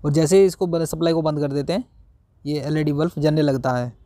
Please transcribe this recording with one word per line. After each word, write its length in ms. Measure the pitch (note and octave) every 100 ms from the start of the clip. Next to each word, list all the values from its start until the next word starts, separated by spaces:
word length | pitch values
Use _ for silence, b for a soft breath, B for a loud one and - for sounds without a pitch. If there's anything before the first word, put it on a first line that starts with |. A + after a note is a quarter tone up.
और 80 | D3+
जैसे 260 | D3 D#3 F#3+
ही 80 | G3
इसको 200 | F3 F#3
बल-, 200 | E3+ D#3+
सप्लाई 260 | D#3+ E3
को 100 | E3
बंद 180 | D#3 D3+
कर 120 | C#3+
देते 200 | C#3 C3+
हैं, 120 | F3 B3+ _ - _ _ _
ये 160 | C#3+ D3
एलईडी 320 | C#3 D3+ D3+
बल्ब 200 | C#3+ E3 D#3+
जलने 240 | D3+ D3+
लगता 300 | D3 C3+ C3
है। 200 | B2 B2 -